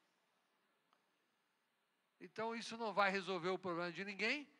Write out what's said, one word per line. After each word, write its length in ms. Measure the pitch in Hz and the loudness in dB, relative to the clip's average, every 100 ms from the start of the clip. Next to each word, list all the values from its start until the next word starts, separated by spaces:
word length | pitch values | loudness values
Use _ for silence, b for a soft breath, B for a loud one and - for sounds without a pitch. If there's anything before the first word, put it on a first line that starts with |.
| _ _ _ _ _ _ _ _ _ _ _ _ _ _ _ _ _ _ _ _ _ - | _ _ _ _ _ _ _ _ _ _ _ _ _ _ _ _ _ _ _ _ _ -20
Então, 340 | 180 - 226 | -12 -4 -2
isso 220 | 226 - 226 | -2 -6 -4
não 160 | 226 | 0
vai 180 | 185 196 | 4 6
resolver 380 | 196 180 185 170 | 4 0 0 0
o 100 | 185 | 0
problema 320 | 185 170 175 | 0 -2 -2
de 140 | 170 | -4
ninguém 420 | 196 196 214 294 277 | -6 -2 0 0 -4